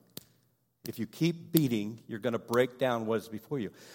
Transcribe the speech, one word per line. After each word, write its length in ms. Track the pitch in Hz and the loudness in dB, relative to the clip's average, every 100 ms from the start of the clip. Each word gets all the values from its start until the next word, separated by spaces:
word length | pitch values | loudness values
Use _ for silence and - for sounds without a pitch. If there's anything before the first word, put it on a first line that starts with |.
| _ - - _ _ _ _ _ - | _ -20 -20 _ _ _ _ _ -8
if 100 | 113 | -4
you 80 | 110 | -4
keep 460 | - 165 170 - | 2 2 2 -2
beating, 500 | 165 139 113 104 113 - | 0 2 2 -2 -6 -10
you're 100 | 113 | -4
gonna 220 | 120 117 | -2 -2
break 400 | - 117 127 123 | 2 4 4 4
down 260 | 131 117 110 | 2 2 2
what 140 | 113 | 0
is 80 | 95 | -2
before 320 | 107 - 147 | -10 -6 -4
you. 120 | 95 - - | -4 -8 -20